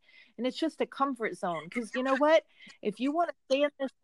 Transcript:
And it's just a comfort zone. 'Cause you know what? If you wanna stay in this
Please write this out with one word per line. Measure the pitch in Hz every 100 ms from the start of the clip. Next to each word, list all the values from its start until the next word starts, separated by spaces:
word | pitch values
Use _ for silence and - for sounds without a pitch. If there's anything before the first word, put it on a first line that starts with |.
| _ - - -
And | 247
it's | -
just | 320 -
a | 254
comfort | - 277 247 214 180
zone. | 185 160 160
'Cause | 240 220
you | 254
know | 262 262
what? | 294 320 - - - -
If | 214 196
you | 262
wanna | 311 330 - -
stay | 269
in | 294 -
this | 269 -